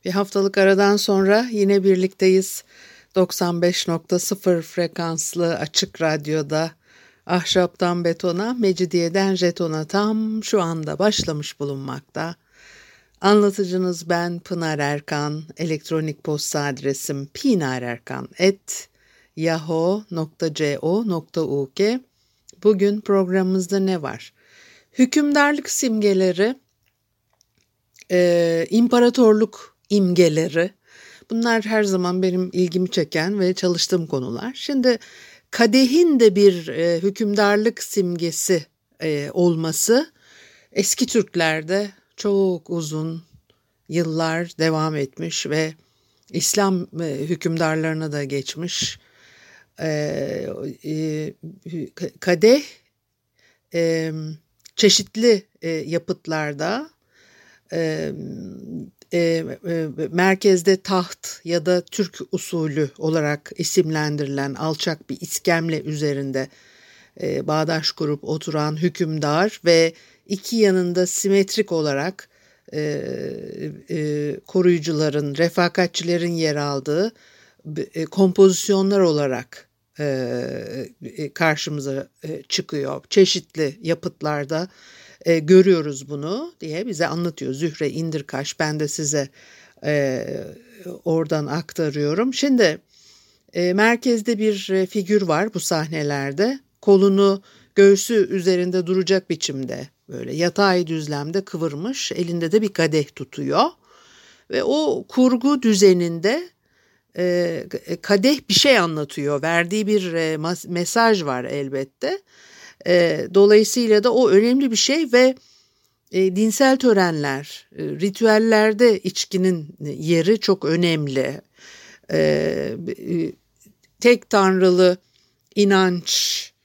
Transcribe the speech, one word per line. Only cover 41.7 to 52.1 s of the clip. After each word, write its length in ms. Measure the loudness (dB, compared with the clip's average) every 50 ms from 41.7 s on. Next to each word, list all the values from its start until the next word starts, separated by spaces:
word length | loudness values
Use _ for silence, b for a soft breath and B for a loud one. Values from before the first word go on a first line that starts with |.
| -2 -2 -2 -4 -10 _ _ _ _
çok 540 | -6 -4 -2 0 2 2 0 -2 -4 _ -8
uzun 520 | -6 -6 -6 -6 -6 -6 -6 -6 -8 -10 -14 _ _ -20 _ _ _ _ _ _ _ _ _ _
yıllar 720 | -2 -2 -2 -2 -2 -2 -2 -2 -2 -4 -6 -8 -4 -2
devam 380 | 0 0 2 0 0 -2 -2
etmiş 500 | -4 -4 -6 _ -10 -10 -8 -6 -6 -6
ve 280 | -4 -2 -2 -2 -4 -6 _ _ _ _ _ _ _ _ _ _ _
İslam, 560 | -4 -2 -2 0 2 2 2 2 0 -2 -4 -6 -8 -8
e, 20 | -6
hükümdarlarına 1080 | -6 -4 -6 -4 -4 -6 -4 -2 -4 -2 0 0 0 0 -2 -2 -2 -4 -4 -6 -6
da 120 | -6 -6 -6
geçmiş. 760 | -4 -6 -6 -6 -8 -10 -10 -10 -8 -6 -6 -6 -6 -8 b b b b b b b b b b b b b b b _ -8
E, 60 | -6 -4 -4 -4 -4 -4 -4 -6 -6 -6 -6 -8 -8 -8 -10 -10 -10 -12 -12 _ -10
e, 500 | -8 -6 -6 -6 -6 -6 -6 -8 -10 -12 _ -20 -20 -20 _ _
hü-, 260 | -12 -10 -10 -10 -12 _
ka-, 240 | -10 -12 -12